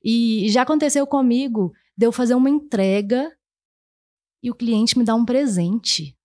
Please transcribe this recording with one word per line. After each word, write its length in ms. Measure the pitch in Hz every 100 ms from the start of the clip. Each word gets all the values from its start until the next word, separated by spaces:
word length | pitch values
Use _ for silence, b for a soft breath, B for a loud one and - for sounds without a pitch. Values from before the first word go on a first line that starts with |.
E, 420 | 220 233 233 220 208
e 40 |
já 120 | 226
aconteceu 440 | 262 311 294 285 277
comigo 680 | 285 254 240 277 214 180 - _ -
de 80 | 233
eu 60 |
fazer 200 | 233 240 247
uma 140 | 262
entrega 800 | 294 294 214 190 196 202 247 311 _ _ _ _ _ _ _ _ _ _ _
e 80 | 240
o 40 | 240
cliente 420 | 233 214 226 262
me 60 |
dá 120 | 233 226
um 100 | 233
presente, 880 | 254 285 185 170 220 - 180 147 _